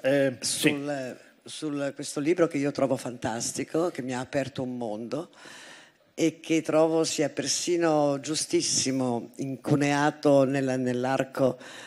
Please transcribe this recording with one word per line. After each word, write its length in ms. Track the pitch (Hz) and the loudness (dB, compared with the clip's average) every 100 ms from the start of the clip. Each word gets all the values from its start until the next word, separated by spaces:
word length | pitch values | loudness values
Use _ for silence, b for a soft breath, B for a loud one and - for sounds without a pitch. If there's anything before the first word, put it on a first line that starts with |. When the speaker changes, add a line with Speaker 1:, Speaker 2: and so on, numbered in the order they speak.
Speaker 1:
Eh, 340 | 131 139 135 123 | 2 2 2 0
sì. 280 | - - 151 | -4 0 0
Speaker 2:
sul, 460 | 147 143 143 127 - - _ | 0 -4 -6 -8 -12 -18 _
sul 480 | - - 156 143 139 | -18 -10 -6 -4 -4
questo 260 | 131 147 - | -6 -8 -2
libro 260 | 147 170 165 | 0 2 2
che 100 | 143 | 2
io 140 | 143 | -2
trovo 240 | 143 135 127 | 0 0 0
fantastico, 920 | 131 120 127 113 127 - 139 160 175 | -4 -6 -4 -4 -6 -6 -4 -2 -2
che 100 | - | -4
mi 120 | 127 | -6
ha 60 | 123 | -6
aperto 420 | 131 143 131 - | -4 -4 -4 -4
un 140 | 127 123 | -6 -4
mondo 520 | 120 104 117 139 180 B B B B B B B _ - | -6 -6 -6 -6 -8 B B B B B B B _ 0
e 220 | 160 160 | 0 0
che 220 | - 160 | -2 0
trovo 420 | 151 156 160 160 | 2 4 4 4
sia 240 | 160 - 143 | 0 0 -2
persino 920 | - 139 - - 175 170 151 147 139 | -2 -4 -2 0 2 4 4 2 0
giustissimo, 1120 | 131 151 - 170 - - 139 135 127 120 - - | -2 -4 0 0 0 0 0 0 0 -2 -4 -8
incuneato 1080 | 139 135 - 147 143 143 147 - 147 139 | -6 -4 0 2 4 4 2 2 6 6
nella, 320 | 135 139 135 131 | 6 2 0 0
nell'arco, 840 | 123 123 127 135 131 - 131 - B B | 0 0 0 0 -2 2 2 2 B B